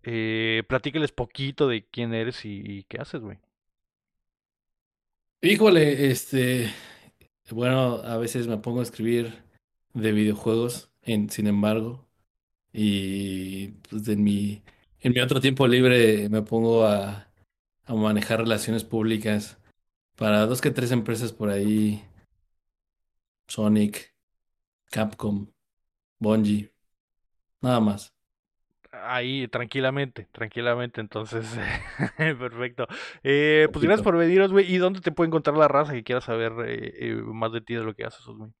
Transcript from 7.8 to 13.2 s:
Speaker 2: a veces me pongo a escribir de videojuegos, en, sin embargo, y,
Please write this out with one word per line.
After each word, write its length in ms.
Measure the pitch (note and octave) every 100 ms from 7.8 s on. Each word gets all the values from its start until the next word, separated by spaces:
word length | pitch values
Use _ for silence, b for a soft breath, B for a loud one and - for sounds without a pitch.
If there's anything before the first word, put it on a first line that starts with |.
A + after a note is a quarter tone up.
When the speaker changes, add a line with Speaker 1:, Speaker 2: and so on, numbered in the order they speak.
| B2+ A2+
Speaker 2:
a 120 | A2+ A2+
veces 320 | A#2 B2+ A#2+
me 80 | G#2+
pongo 240 | A#2+ A#2+
a 20 |
escribir 600 | A#2+ - A2 A#2+ A#2 A2+ _ _ _ _ _
de 180 | B2 A2
videojuegos, 800 | G#2+ G#2+ G#2 A#2 A2+ A#2+ - - _
en, 280 | - A2 G#2
sin 160 | - G#2
embargo, 580 | G2+ G#2 A2 A2 C3 _ _ _ _ _ _ _
y, 960 | A2 G#2+ G2+ F#2+ G2